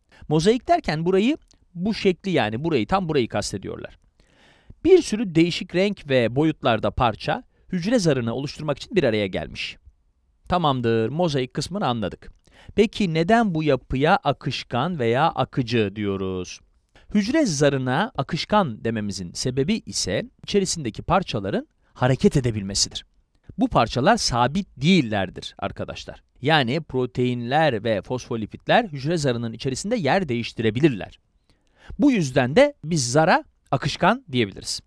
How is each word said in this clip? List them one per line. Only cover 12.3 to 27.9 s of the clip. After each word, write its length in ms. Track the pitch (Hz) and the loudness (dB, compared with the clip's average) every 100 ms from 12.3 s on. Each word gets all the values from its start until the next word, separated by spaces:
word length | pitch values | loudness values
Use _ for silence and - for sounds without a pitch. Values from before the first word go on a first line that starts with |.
| - _ _ - - | -20 _ _ -4 2
Peki 380 | 220 - 196 | 2 2 0
neden 420 | 160 170 226 220 165 | 0 2 4 2 0
bu 80 | |
yapıya 520 | 147 131 - 131 147 196 | 2 0 0 0 2 2
akışkan 840 | 147 135 143 - - 123 156 170 | 0 -2 -4 -6 -4 -2 -2 0
veya 300 | 117 120 160 | 0 2 2
akıcı 640 | - 127 - 117 117 104 104 | 0 -2 -2 0 0 0 -2
diyoruz? 640 | 101 95 95 92 90 - _ _ _ _ - | -4 -2 -2 -4 -6 -12 _ _ _ _ -4
Hücre 320 | 208 202 311 269 | -2 0 2 0
zarına 680 | 139 143 139 127 135 226 - | 2 2 2 -2 -2 -2 -4
akışkan 640 | 135 160 - 160 180 107 | -6 -6 0 0 0 -4
dememizin 480 | 117 113 104 92 87 | -4 -4 -4 -6 -10
sebebi 480 | 101 131 127 143 226 - | -8 -4 -2 -2 -2 -4
ise 400 | - - 107 226 _ | -6 -4 -4 -6 _
içerisindeki 600 | - 202 190 170 123 - | -2 0 0 -4 -6 -6
parçaların 640 | - 180 180 117 95 180 302 _ _ | -2 0 0 -6 -4 -4 -6 _ _
hareket 440 | - 127 131 208 147 | -2 0 4 2 2
edebilmesidir. 680 | 123 104 98 98 - - - _ _ _ - - | -2 -4 -4 -4 -4 -6 -16 _ _ _ -12 -4
Bu 100 | 240 | 0
parçalar 500 | 147 117 - 151 233 | 2 2 2 2 2
sabit 500 | - 120 123 165 - - | 2 2 2 0 -6 -2
değillerdir 800 | 147 190 117 104 90 - - - | 4 4 4 0 -4 -6 -14 -8
arkadaşlar. 640 | 98 - 95 - - - _ _ | -8 -6 -10 -10 -14 -18 _ _
Yani 400 | 127 156 117 151 | 0 2 2 -2
proteinler 1000 | 151 127 127 - 123 123 120 147 156 110 | -4 -4 -4 0 -2 -2 -2 2 2 0
ve 180 | 113 | -2